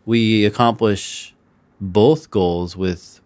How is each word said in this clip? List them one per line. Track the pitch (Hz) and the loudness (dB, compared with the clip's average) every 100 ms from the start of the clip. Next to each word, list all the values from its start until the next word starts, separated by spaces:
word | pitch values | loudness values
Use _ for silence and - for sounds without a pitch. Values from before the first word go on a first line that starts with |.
| - | -2
we | 117 110 110 104 | 0 2 2 2
accomplish | - 117 110 110 101 - - - _ _ _ _ - | 2 0 2 0 -2 -6 -14 -18 _ _ _ _ -12
both | 98 104 123 156 - | -2 4 4 2 -2
goals | 107 90 85 87 87 | -2 -2 -2 -6 -6
with | 92 85 - - | -6 -6 -12 -20